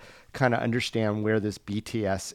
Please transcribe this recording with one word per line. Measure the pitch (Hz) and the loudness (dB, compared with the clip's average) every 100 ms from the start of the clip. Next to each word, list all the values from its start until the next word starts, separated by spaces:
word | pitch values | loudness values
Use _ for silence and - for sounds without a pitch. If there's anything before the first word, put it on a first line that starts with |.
| - - - | -8 -20 -12
kinda | - 127 117 | 0 2 4
understand | 120 113 - 113 107 107 | 2 0 -2 0 0 0
where | 107 110 | 2 2
this | 104 95 | 0 -4
B | - 104 | -6 -6
T | - 117 98 | -4 -2 0
S | 98 - | -2 -4